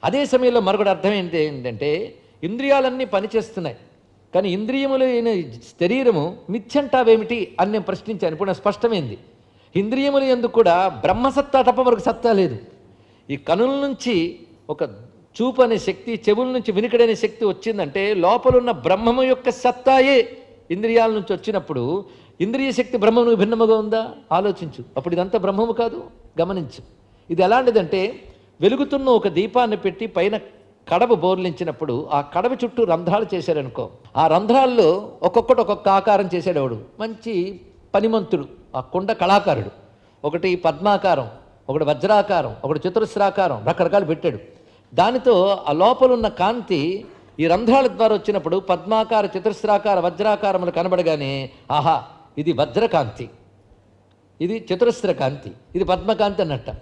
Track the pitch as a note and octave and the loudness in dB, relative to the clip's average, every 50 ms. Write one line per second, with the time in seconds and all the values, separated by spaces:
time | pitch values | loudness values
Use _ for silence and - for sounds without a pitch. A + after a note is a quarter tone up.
0 | - E3+ F#3+ C#4 C#4+ A3+ C4 B3 B3+ B3 A#3+ A#3+ G3+ F#3+ G3 G3+ G#3 G3+ F#3+ F#3 | -2 -2 0 0 -2 0 0 2 2 2 2 2 2 2 0 2 2 0 0 0
1 | F#3+ G3 G#3+ G3+ F3+ F3 E3 E3 D3+ D#3 C#3+ C3 A#2+ B2+ A2+ G#2 C#3+ D3 D3 E3+ | 0 -2 -2 -2 -4 -4 -2 -2 -2 -2 -4 -8 -8 -10 -8 -4 -4 -4 -2 -4
2 | A3 - - - _ _ _ _ - E3+ G#3+ A#3+ C4+ C#4 C#4 C#4 C4 C4 B3 C4 | -6 -10 -14 -20 _ _ _ _ -8 -8 -6 -4 0 2 2 2 2 0 -2 -4
3 | C4 G3 G#3 G3 G3+ A3 A3+ A3 G3+ - - G3 E3+ D3 A2+ - - _ _ _ | -6 -2 -2 -4 -4 -2 -4 -4 -4 -4 -10 -10 -8 -8 -10 -12 -20 _ _ _
4 | _ _ _ _ _ _ - F3 G3 G3 F3 G3 G#3+ A3 C4 C4+ C#4 C#4 C4+ C4 | _ _ _ _ _ _ -2 -2 0 0 -4 -4 -4 -4 -2 -2 -2 0 0 2
5 | C4 C4 B3 A#3+ A#3 A#3 A3 F#3 E3 C3+ A2+ A#2 - - - _ E3+ F3 A3+ C4 | 2 2 2 0 0 0 -2 -2 -4 -8 -12 -18 -20 -20 -6 _ -2 0 0 2
6 | C4+ B3 G#3+ D#3 C#3+ E3+ G3 - - - F#3 A3+ - - - C#4+ C#4+ - - C4 | 2 2 2 2 -2 -4 -6 -12 -12 -8 -8 -8 -8 -2 -2 -2 -2 2 0 2
7 | B3 A3+ A3+ A3 G#3+ - A#3+ A#3 F#3+ - - - F3+ G3+ G#3 G#3+ F3 F#3+ F#3+ - | 6 6 4 4 4 -2 -4 -4 -6 -8 -2 -2 -2 0 0 -4 -4 -4 -8 -8
8 | - G#3 A3 F3 G3 E3+ D#3+ D#3 G3+ G3 F3+ - - G#3 G3+ - - A#3 A3+ F#3 | -8 -10 -8 -4 -4 -4 -2 -4 -4 -4 -4 -2 -2 -2 -2 0 -2 -2 0 -2
9 | D3 A#2+ G#2 - - _ _ _ _ _ _ _ _ _ _ F3+ G3 G#3+ B3 C4 | -4 -6 -10 -14 -18 _ _ _ _ _ _ _ _ _ _ -4 -2 0 -2 0
10 | C4+ C#4+ C#4 C#4 C4+ C4 B3+ A#3+ A#3 A#3 - A3+ A3+ F3+ E3+ F3 F#3+ F#3+ D#3 A#2 | 0 2 2 2 2 2 0 0 0 0 2 4 4 4 4 4 2 0 -2 -2
11 | - D3+ F#3+ A3 B3 C4+ C4 C#4 C#4 - - C4 B3 B3 A#3+ A3+ B3+ B3 A#3+ G#3 | 0 0 0 2 0 0 0 0 -2 2 2 4 4 4 4 4 4 2 2 2
12 | - A#3+ A3+ A3+ - A#3 A3+ G3 F#3 D#3 A#2+ A2 - - - _ _ _ _ _ | 0 -4 -4 0 0 2 2 4 2 0 -2 -8 -12 -18 -20 _ _ _ _ _
13 | _ _ _ _ _ - C#3+ C#3+ - - E3 F#3+ A#3 C4 C#4 C#4 C#4 C#4 C4 - | _ _ _ _ _ -10 -10 -8 -2 -2 0 2 2 0 0 -2 -2 -4 -6 -6
14 | - B3 A#3 F3 E3 F3 - - - _ _ _ _ - D3+ - E3 C3+ G#2 G2 | -4 -2 0 0 -2 -2 -6 -12 -20 _ _ _ _ -12 -6 -6 -6 -8 -8 -16
15 | A2+ - _ _ _ _ _ - A3+ B3+ B3 C4 B3+ A3+ A3+ F#3+ - G3 F3+ - | -20 -20 _ _ _ _ _ -4 -4 -2 2 2 2 2 2 -2 -2 -4 -6 -6
16 | - A#3+ A3+ F#3 - G#3+ G#3 A3 B3+ B3+ B3+ B3+ - - G3 F#3 A3 A#3+ A3+ A#3 | -8 -8 -8 -4 0 0 0 2 0 -2 -2 -4 -4 -2 -2 -2 -2 0 2 4
17 | A#3 A3+ A3 - - G3+ - - A3+ G3+ F#3 F#3 - A3+ A3 G3+ F3 C#3+ C3+ G3 | 4 4 2 0 -2 -6 -4 -2 -2 -2 -2 -2 -6 -6 -4 -4 -6 -4 -4 -4
18 | F#3+ G#3 G#3+ F#3+ E3 F3+ A3 A#3+ - C4 B3 B3 A#3+ A#3+ A3+ D#3 - D#3+ F#3 G3 | -2 -2 0 2 2 2 2 4 2 4 4 4 2 2 -4 -2 0 0 0 2
19 | A3+ A#3 A#3+ C4 C4 C4 B3+ B3+ - A#3+ A#3 - - B3+ B3 B3 - C4+ C4 C4 | 2 0 2 2 2 2 0 0 0 -4 -4 0 0 -2 -2 2 2 4 6 6
20 | C4 C4+ C#4 B3+ A3+ - - - - - - - _ _ E3+ F#3 G#3+ A3+ A3+ A#3 | 6 6 6 4 2 0 -4 -20 -20 -20 -20 -20 _ _ -6 -4 -2 2 4 4
21 | A3+ A3+ A3 G#3+ F#3+ - G3+ F3+ - A3 G3+ F#3+ - - D#3 B2+ A#2 C3 E3+ G3 | 4 4 0 -2 -2 -4 -6 -6 -4 -4 -4 -4 -4 -4 -6 -4 -4 -2 -4 -6
22 | G3 - - - - _ _ _ E3 G#3 A#3 C4+ C4+ C4+ A3+ G3+ B3 B3 - A#3 | -6 -10 -20 -20 -20 _ _ _ -4 -2 -2 -2 -2 -2 0 -2 -2 -2 -2 2
23 | F#3+ A3 A3+ A#3+ A#3+ A#3 A#3 G3 G3+ G#3+ A#3 A3+ A3+ A3 A3 A3 G#3+ G#3+ A3 A3 | 4 4 4 4 4 4 4 2 2 0 2 2 4 4 4 2 2 -2 -2 -4
24 | A3 - - - - _ D#3+ F3 G3 G#3 F#3+ - F3 D#3 B2 - A#2+ - - C#3+ | -4 -6 -12 -18 -6 _ -2 0 0 0 -4 -4 -8 -14 -12 -14 -18 -8 -8 -6
25 | C3+ F3 E3+ E3+ F#3 F#3+ F#3 A3 F3+ F#3+ G3 G3 A3+ A#3 A3+ A#3 A#3 A3+ - F4 | -4 -4 -2 -2 -2 -2 -2 -2 0 0 0 0 -2 -2 -2 -2 -2 -4 -4 -8
26 | - - - - - - _ - E3 F3 G3 F#3 D#3+ C3 - - - - _ _ | -14 -16 -20 -20 -20 -14 _ -4 -4 -2 -2 -8 -8 -10 -14 -18 -20 -20 _ _
27 | _ _ _ _ _ _ E3+ E3 F#3 F#3 A3 B3+ C4 B3 A3 A3 F#3 - G3+ F#3+ | _ _ _ _ _ _ 0 0 2 4 4 4 2 2 2 2 0 0 -2 -2
28 | F#3 G#3+ B3+ - - - - _ _ _ _ _ D3+ G3+ A#3+ C4 C#4+ C#4 - C#4 | -2 -4 -6 -8 -18 -20 -20 _ _ _ _ _ 0 2 2 2 -2 -2 -2 -2
29 | C4+ C4 A#3+ A3 A3 G3+ D#3 E3 G3+ A3 - B3 B3 A3+ G#3 F#3+ G3 G3 F#3 - | 2 2 2 2 2 0 -2 -2 -2 0 0 0 0 0 -2 -4 -4 -6 -6 -4
30 | A3+ A3 - F#3 E3+ G#3 G#3+ G3+ - - - _ _ _ _ _ _ - F3+ F3+ | -10 -6 -2 -2 -2 0 -2 -4 -10 -12 -20 _ _ _ _ _ _ -2 2 2
31 | A#3 A#3+ A#3+ E3+ D#3 F#3 F#3 F#3 F#3 F3+ D#3+ - F3+ E3 D3+ - D#3+ D3 D#3+ C#3+ | 4 4 2 2 2 0 0 0 -2 -6 -4 -6 -6 -8 -6 -6 -6 -4 -4 -6
32 | D#3 - D3+ C#3+ C#3+ - - F3 F#3+ B3 C4 - B3 A#3 - - A3+ F3+ E3 E3 | -4 -2 -4 -4 -4 -2 -4 -2 0 0 -2 -2 -4 -6 0 0 0 2 2 0
33 | F3 E3+ F3+ G#3 A3+ - G3 F3+ D3 - E3 D3+ C#3 C3 - C#3 A#2+ - - - | 0 0 0 0 -2 -2 -6 -6 -2 -2 -2 -2 -2 -6 -8 -10 -10 -10 -12 -20
34 | _ - _ C3+ D#3 D#3+ D#3 F3 G#3 A3 A#3 C4+ C4+ B3+ B3 A#3 G3 D#3 F3 G3 | _ -8 _ 0 2 4 4 2 4 4 4 4 4 4 4 4 4 4 4 2
35 | G#3 - - - - F3+ F3+ A#3 A3+ A#3 B3+ A#3 A3 F3 G#3 G3+ - G3 F#3+ G3 | -4 -10 -12 -2 -2 2 2 2 4 4 2 2 2 0 -2 -2 0 2 2 2
36 | F#3+ A3+ G#3 G3 G3+ F#3 F3+ F3 - F#3 F3+ - C3+ C3 A#2 A2 A2+ - _ - | 4 4 2 2 2 0 -4 -4 -4 -2 -2 -2 -2 -2 -4 -8 -12 -18 _ -10
37 | G#3 A3+ A3+ - - A#3 A3 F3+ F3 G3 G3+ F3+ - - _ - _ _ - G3 | -10 -10 -10 -12 -10 -6 -4 -4 -4 -4 -8 -14 -18 -20 _ -20 _ _ -2 0
38 | G#3 A3+ A3 A3 G3+ A3 G3 D#3+ C#3 - - - - _ - C3 B2+ - - F3+ | 0 2 0 0 -2 -2 -4 -4 -4 -8 -16 -20 -20 _ -10 -10 -10 -4 -6 -4
39 | F#3+ G3 A3 - F3+ F3 G3 G3+ G3 F#3+ D3 A#2 G2+ G2 - - - _ _ _ | -2 -2 -2 -2 2 4 4 4 4 2 -2 -2 -4 -10 -12 -18 -20 _ _ _
40 | _ _ _ _ - D3 D3+ E3+ E3+ F#3 F3+ F3 F3 E3 D3 C#3+ F3+ G#3 G3+ F#3+ | _ _ _ _ -8 -6 -4 -2 -2 -2 -2 0 0 -2 -2 0 0 0 0 2
41 | F#3+ F#3+ E3+ C#3 B2 G#2+ - - - _ _ _ _ - C3+ D#3 D#3 C#3+ D3 C3 | 2 2 0 0 -2 -6 -12 -20 -20 _ _ _ _ -6 -2 -2 0 0 -2 -2
42 | B2 G3 G#3+ G#3 G3 G3+ G3 E3+ C#3+ A#2+ G#2+ - - C3+ D#3 D3+ - F#3 F3+ A3+ | 2 2 2 2 4 2 0 -2 -2 -4 -8 -8 -6 -4 -4 -2 -4 -2 -2 -2
43 | A3 - - G3+ G3+ G3 F#3+ - F#3+ E3+ C3+ G#2+ G#2 B2+ F3 - F3 E3 E3+ G3+ | -2 -2 -2 0 0 0 0 0 -2 -2 -2 -4 -4 -4 0 0 0 2 2 0
44 | G3 D3+ E3 D#3 - E3+ A#2 G2+ - - - _ _ _ _ _ _ _ - B2 | 0 0 -4 -2 -2 -4 -4 -4 -14 -18 -20 _ _ _ _ _ _ _ 0 2
45 | F3 G#3+ B3 B3+ - B3+ A#3 F3+ F#3 G3 G3 F#3+ - D3+ D3 D#3 F#3 A3+ B3+ B3 | 2 2 2 2 2 4 4 4 4 2 0 -2 -2 -4 0 4 4 4 4 4
46 | C4 B3+ B3+ A#3 A3 G#3+ A3 - F3+ G3+ A#3 B3 G3 - F#3+ D3 C#3+ E3 F#3 G3+ | 4 4 4 2 0 -4 -2 0 -2 -2 -2 -4 -4 -4 -2 -2 -2 -2 -4 -6
47 | A3+ - - - - - _ - D#3 E3 E3+ G3 A#3 A3+ B3 C4+ C4+ A#3+ F#3+ F#3 | -10 -14 -20 -20 -20 -20 _ -2 2 2 2 2 4 4 4 4 4 2 2 2
48 | A3+ A3 G#3+ G3 - - G3+ G3 C#3+ E3 E3+ G3 F#3+ - F3+ F3 D#3+ F#3+ A3 A3 | 2 2 2 0 -2 -2 -2 -2 -2 -2 -2 -2 0 -2 -2 -2 0 -2 0 0
49 | A3 A3 A#3 G#3+ G3+ F#3+ - F#3+ F3+ G#3+ G3+ - - G#3+ G#3 G3+ G3+ G#3+ G3+ F#3 | 0 0 0 0 0 -2 -6 -4 -4 -4 -4 -4 -2 0 0 0 2 0 0 0
50 | E3 F3+ E3 D#3 G#3 G#3+ G#3 G3+ G#3 G3+ F#3+ F3+ F3+ F3 - E3+ F3 F#3 F#3 F3+ | 0 -2 -2 0 0 0 0 0 0 -2 -2 0 -2 -2 -2 -2 -2 0 0 0
51 | F3 E3 D#3+ D3 C#3+ C3+ C#3 C3+ C3+ B2 - - _ _ C3+ D3 C#3 E3 D#3 G#2+ | 0 0 0 -2 -4 -6 -6 -6 -8 -10 -14 -20 _ _ -2 0 2 2 0 0
52 | - - - - - _ _ - D3 E3 D#3 A#2+ D3 D#3 - G#3 A3+ A3+ F3+ D#3+ | -2 -10 -20 -20 -20 _ _ -6 -4 -2 0 0 -2 -2 0 -2 0 0 0 0
53 | C#3 A2 - - B2 A2 - _ _ _ _ _ _ _ _ _ _ _ _ _ | -2 -2 -6 -12 -16 -16 -16 _ _ _ _ _ _ _ _ _ _ _ _ _
54 | _ _ _ _ _ _ _ _ D#3+ F3+ G#3+ A3+ - - G3 F3+ A#3+ A#3+ A3+ - | _ _ _ _ _ _ _ _ -6 -6 -4 -6 -6 -6 -2 2 2 0 0 0
55 | - F#3+ E3 C3 C#3+ C3 C#3+ C#3 - - F2 - _ _ - F3+ F#3+ E3+ F#3 F3+ | -2 -2 -2 0 -2 -4 -4 -6 -14 -18 -18 -18 _ _ -4 -4 0 0 0 -2
56 | E3 G#3 A3 - G#3+ G3+ G3 G3 F#3+ D#3+ C#3+ A#2 - - - - | 0 -4 -2 0 0 -2 0 -2 -2 -2 -4 -6 -8 -12 -14 -14